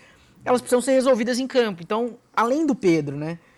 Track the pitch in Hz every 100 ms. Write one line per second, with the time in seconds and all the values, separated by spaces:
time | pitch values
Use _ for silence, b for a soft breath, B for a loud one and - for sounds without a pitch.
0 | b b b b - 247 247 247 254 262
1 | 254 233 240 240 262 262 226 170 170 214
2 | 240 214 _ - 233 285 311 240 190 165
3 | 143 143 156 170 b